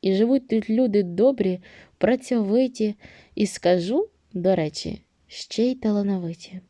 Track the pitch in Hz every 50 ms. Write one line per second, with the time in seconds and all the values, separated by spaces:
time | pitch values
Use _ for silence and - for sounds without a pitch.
0 | - 190 190 190 220 233 262 277 247 - - 220 208 - 220 226 262 247 202 208
1 | 202 175 170 180 214 262 277 240 196 190 185 180 - - - - - _ _ _
2 | - 202 247 254 254 - 254 233 214 196 208 240 262 254 254 - 220 214 208 _
3 | - - - - - _ _ - 208 190 - - - 175 180 185 170 185 233 302
4 | 415 440 _ _ _ _ _ 185 170 185 190 175 160 151 147 - - - - 82
5 | _ _ _ _ _ _ - - - _ - - 226 247 254 262 - 220 208 208
6 | 202 202 196 185 175 170 170 - - - 185 185 - _